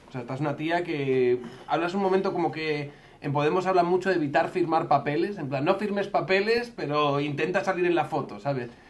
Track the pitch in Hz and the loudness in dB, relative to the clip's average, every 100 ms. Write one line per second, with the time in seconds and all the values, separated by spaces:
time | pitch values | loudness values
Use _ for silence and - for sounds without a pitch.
0 | - 127 120 131 151 139 156 170 175 151 | -12 -10 -8 -4 -4 -2 -2 -2 -2 -4
1 | 135 131 123 123 120 - - 151 175 196 | 0 4 4 2 -2 -14 -4 -2 0 0
2 | 190 190 196 180 160 147 156 147 143 - | 2 2 0 0 -2 -2 -2 -4 -6 -12
3 | - - 151 143 147 185 180 180 175 180 | -20 -10 -4 0 2 2 2 2 4 2
4 | 190 170 147 160 170 185 165 160 139 143 | 2 0 2 2 0 0 0 0 2 2
5 | 147 147 196 202 139 139 151 196 208 202 | 2 0 -2 -4 -4 0 0 2 0 -2
6 | 190 170 147 190 208 233 240 - 147 147 | 0 -2 2 0 2 0 -2 -6 -2 2
7 | 147 139 147 143 160 185 190 175 175 165 | 2 2 0 -2 0 0 0 2 2 2
8 | 147 151 - 104 143 135 120 - | 2 -2 -4 -6 -4 -4 -6 -12